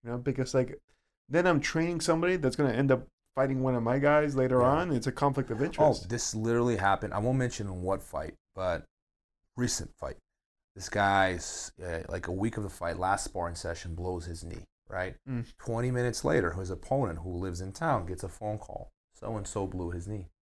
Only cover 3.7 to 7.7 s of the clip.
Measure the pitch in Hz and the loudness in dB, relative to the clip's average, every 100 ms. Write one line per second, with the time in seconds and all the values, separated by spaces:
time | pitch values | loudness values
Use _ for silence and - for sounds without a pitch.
3.7 | 123 113 131 143 151 151 135 127 127 123 | 2 2 4 6 6 4 2 4 6 6
4.7 | 147 175 135 120 - 143 139 131 113 147 | 4 2 0 0 2 2 2 -2 -2 -2
5.7 | - 156 117 90 117 - 110 110 117 120 | 4 4 4 -2 -4 -4 -2 2 2 2
6.7 | 110 98 95 90 104 113 131 123 - 101 | 4 2 2 0 -2 0 2 0 -4 -8